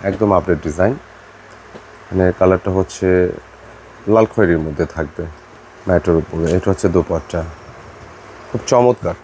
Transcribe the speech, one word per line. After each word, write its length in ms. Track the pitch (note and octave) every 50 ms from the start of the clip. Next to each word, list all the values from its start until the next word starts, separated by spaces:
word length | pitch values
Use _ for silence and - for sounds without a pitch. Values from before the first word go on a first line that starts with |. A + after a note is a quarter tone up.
| -
একদম 300 | G2+ F#2+ F#2 A2 G2+ G2
আপডেট 240 | F2+ E2+ - E2+ D2+ -
ডিজাইন। 300 | E2 D2+ E2+ F#2 G#2+ C3 D#3 - - - - - - - - - - - - - - - - - - - - - -
মানে 200 | - F#2 F#2 F2+ F2+ -
কালারটা 320 | F#2 F#2 F#2+ F#2 - G2+
হচ্ছে 600 | F#2 F#2+ F#2 - - - - F#2 F#2 F2+ F#2 F2 - D#2+ - - - - - - - - - - - - -
লাল 180 | G2+ G#2+ A2+ A2
খয়েরির 340 | - - - G#2+ F2 E2+ D#2+
মধ্যে 260 | D#2 D#2+ D2 C#2+ E2+
থাকবে 380 | D#2 - E2 D#2+ D2 - - E2+ E2+ D#2+ - - - - - - - - - -
ম্যাটের 280 | F#2+ F#2 F2 - F#2 E2+
উপরে। 360 | E2 D2+ - - E2 E2 D#2
এটা 200 | E2+ F#2 - G2+
হচ্ছে 180 | F#2+ - - F#2+
দোপাট্টা, 540 | E2+ F2+ D#2+ - F2+ E2 D#2+ - - E2+ D#2+ E2 D#2 - - - - - - - - - - - - - - - - - - -
খুব 100 | - A2+ -
চমৎকার 460 | - C3+ B2 B2 B2 A#2+ - - F2 E2 -